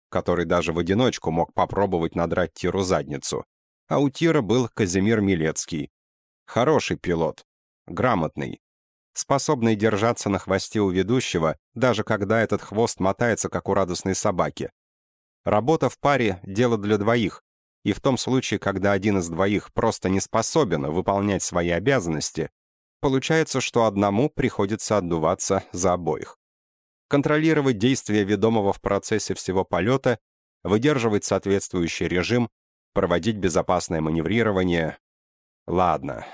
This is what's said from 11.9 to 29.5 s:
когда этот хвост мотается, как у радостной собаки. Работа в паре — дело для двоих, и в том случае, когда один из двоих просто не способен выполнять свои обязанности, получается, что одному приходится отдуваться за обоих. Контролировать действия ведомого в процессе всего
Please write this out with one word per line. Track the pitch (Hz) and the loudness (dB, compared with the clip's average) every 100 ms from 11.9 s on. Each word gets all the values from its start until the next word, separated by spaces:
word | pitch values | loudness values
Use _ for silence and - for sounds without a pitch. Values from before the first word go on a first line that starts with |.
| 104 | 0
когда | - 107 98 113 | 0 -2 0 0
этот | 110 101 | 0 -2
хвост | - 101 117 - | -4 -2 -2 0
мотается, | 92 - 120 104 - | -2 0 0 0 -2
как | 92 - | -4 -2
у | |
радостной | 98 90 87 98 | 0 0 -2 -4
собаки. | 95 107 90 78 - - _ _ _ _ _ _ _ | -2 -2 0 -2 -4 -10 _ _ _ _ _ _ _
Работа | - 104 120 160 127 | -2 0 2 0 0
в | - | 0
паре — | 143 135 113 90 | 0 2 0 -2
дело | - 98 123 113 | -6 0 0 0
для | 101 107 | 0 0
двоих, | 101 120 101 - _ _ _ _ | 2 0 0 -4 _ _ _ _
и | 107 | -4
в | 98 | -2
том | 139 123 | 0 0
случае, | - 131 - 101 | 0 -2 -2 -2
когда | 101 95 98 | -2 0 2
один | 101 104 98 | 2 2 0
из | 85 | 0
двоих | 82 101 98 - | 0 0 0 -4
просто | - 113 - 95 | -2 -2 0 0
не | 95 | 0
способен | - 113 113 165 123 80 69 | 0 -2 0 0 0 0 -2
выполнять | 82 92 98 101 92 | -2 0 0 0 -2
свои | - 87 87 | -2 -2 0
обязанности, | 85 110 135 85 76 - - 73 _ _ _ _ _ | 0 2 0 0 -2 -4 -6 -8 _ _ _ _ _
получается, | 143 135 - 160 156 131 | -2 0 0 0 0 -2
что | - 120 113 | 0 2 2
одному | 98 101 101 147 | 2 2 2 0
приходится | - 123 - 101 107 - 107 | 0 -2 0 -2 -2 -2 0
отдуваться | 87 85 78 92 - 95 - | 0 0 0 0 0 -2 -4
за | 87 92 | -2 0
обоих. | 90 82 - - - _ _ _ _ _ _ - | 0 -2 -4 -6 -18 _ _ _ _ _ _ -2
Контролировать | 143 147 151 160 151 135 110 | 0 2 2 2 2 2 2
действия | 120 131 - 104 | 2 0 0 0
ведомого | 98 104 110 113 98 | 2 2 2 2 0
в | - | 0
процессе | - 101 - 107 - | 0 -2 0 -4 -2
всего | 95 - | -6 -2